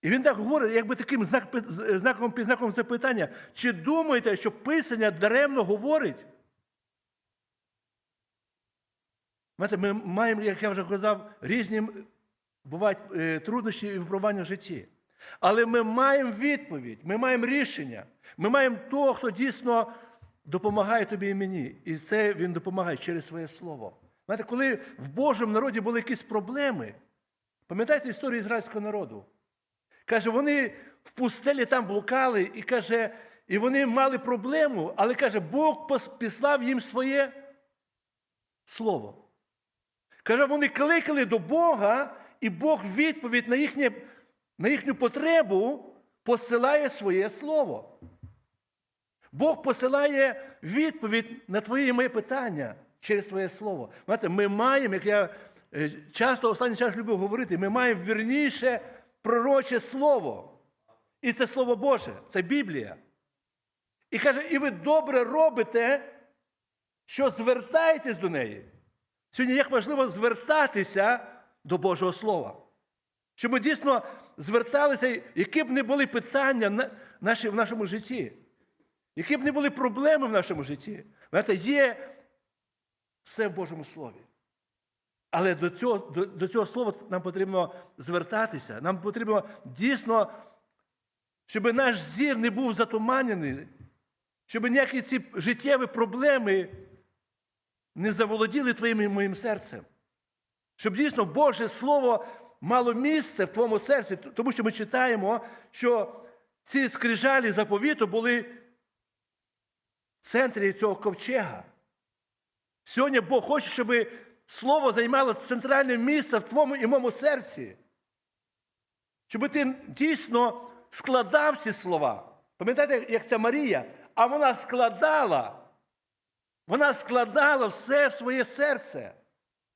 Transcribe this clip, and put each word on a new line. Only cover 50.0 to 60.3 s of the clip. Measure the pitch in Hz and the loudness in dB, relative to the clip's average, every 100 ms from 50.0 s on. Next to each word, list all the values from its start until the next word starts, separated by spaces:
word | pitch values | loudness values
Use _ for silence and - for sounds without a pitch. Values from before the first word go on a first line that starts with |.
| 294 277 269 247 - - | 2 4 2 0 -14 -14
відповідь | 156 220 311 311 220 226 226 233 - | -4 0 0 -2 -2 -2 -2 -12 -4
на | 190 | -4
твої | 208 254 269 | -2 0 2
і | |
мої | 247 247 | 2 0
питання | 240 208 180 233 160 123 104 _ _ | -2 -4 -4 -4 -4 -6 -10 _ _
через | - 208 202 | -2 -2 0
своє | 190 185 | -4 -6
слово. | - 214 170 113 - | -6 -8 -6 -10 -16
Знаєте, | - 220 190 | -4 -2 0
ми | 185 202 | 2 2
маємо, | 202 240 277 254 | 2 4 4 2
як | 190 202 | 0 2
я, | 208 185 - - _ _ | 2 2 -4 -20 _ _
е, | - 151 - - | -4 -4 -6 -14
часто | - 240 254 240 | 0 0 2 0
останній | 214 247 214 | 0 -2 0
час | 240 208 | -2 -2
любив | 220 202 | -2 -2
говорити, | 196 226 254 175 | 0 -2 -2 -2
ми | 196 | 0
маємо | 233 247 214 | 2 0 0
вірніше | 180 214 220 269 294 - 247 240 - - _ _ 214 | -2 -2 0 2 0 0 0 -2 -6 -20 _ _ 0
пророче | 233 240 277 262 247 | 2 4 4 4 -2
слово. | - 269 294 269 151 | -2 0 4 4 2